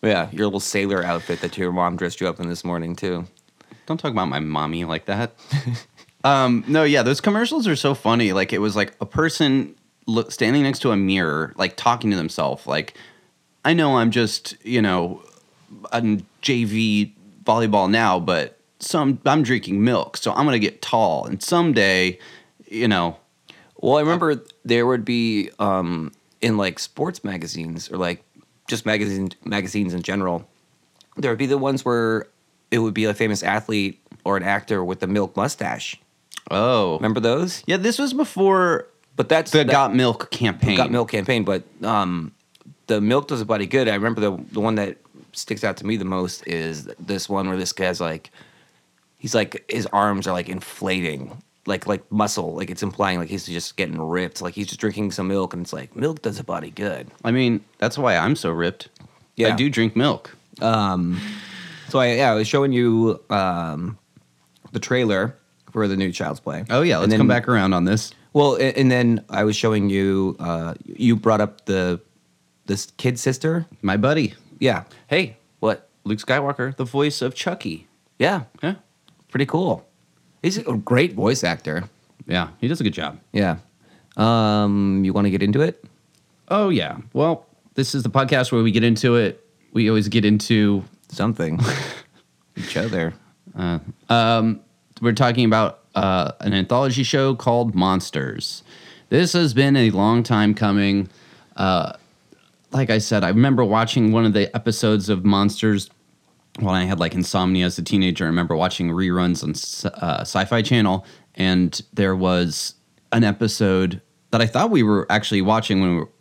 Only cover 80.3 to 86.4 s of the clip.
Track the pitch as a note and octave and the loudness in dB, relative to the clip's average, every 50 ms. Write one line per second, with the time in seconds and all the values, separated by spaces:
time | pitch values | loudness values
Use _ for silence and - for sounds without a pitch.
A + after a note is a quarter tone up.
80.3 | _ _ - E3+ F#3+ G#3+ A#3 - A#2+ A2 - - A#2+ B2 D#3+ F3+ G2 G2+ F#2+ G#2 | _ _ -4 -2 -2 -2 -4 -4 -4 -4 0 2 2 2 2 2 0 0 0 0
81.3 | A2+ - - E2+ E2+ - - D#2 D#2 E2 F#2+ G#2 _ _ _ _ _ _ - - | 0 0 0 -2 -2 -2 -6 -6 -6 -6 -8 -10 _ _ _ _ _ _ -8 -4
82.3 | F2 F2+ E2+ D#2+ D#2+ _ - B2 E3 - A#2+ G2+ - - D#2 D2 C#2+ - _ _ | -2 -2 -2 -4 -6 _ -4 -4 -2 0 -2 -2 -2 -4 -8 -8 -10 -12 _ _
83.3 | - - G2+ F#2 D#2+ E2+ - _ _ _ _ _ _ _ _ _ _ - G#2+ A2 | -2 0 0 0 0 -4 -8 _ _ _ _ _ _ _ _ _ _ 0 2 2
84.3 | A#2 A2+ A2 G#2+ G#2 G#2 G#2 G2+ G2+ G2+ G2+ G2 F#2+ F#2+ G2 F#2+ F#2 G#2 G2+ G2+ | 4 4 2 2 2 2 2 2 2 2 2 2 2 2 0 2 2 2 2 2
85.3 | F#2 G2 G2 G2 G#2 - - F2 - _ - - _ _ _ _ _ _ _ _ | 2 2 0 2 2 2 2 0 -2 _ -18 -20 _ _ _ _ _ _ _ _
86.3 | _ _ | _ _